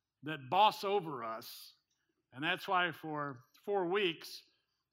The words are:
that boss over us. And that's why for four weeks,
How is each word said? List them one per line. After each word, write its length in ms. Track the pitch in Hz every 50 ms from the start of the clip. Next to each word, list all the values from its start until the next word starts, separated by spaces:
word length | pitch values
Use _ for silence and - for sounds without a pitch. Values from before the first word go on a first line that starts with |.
| _ _ _ _
that 260 | 131 151 160 147 127
boss 360 | 123 180 190 214 202 - - 208
over 400 | 196 202 202 160 160 139 120 113
us. 500 | 113 113 117 117 - - - - - - _ _ _ _ _ _ _ _ _ _ _ 117
And 80 | 131 156
that's 240 | 170 185 170 -
why 240 | 196 190 180 180 170 143 -
for 360 | 160 156 151 147 143 143 127 123 - _ _ - -
four 200 | 208 202 196 175
weeks, 560 | 170 190 214 196 170 160 - - - - - - _ _ _ _ _ _ _ _ _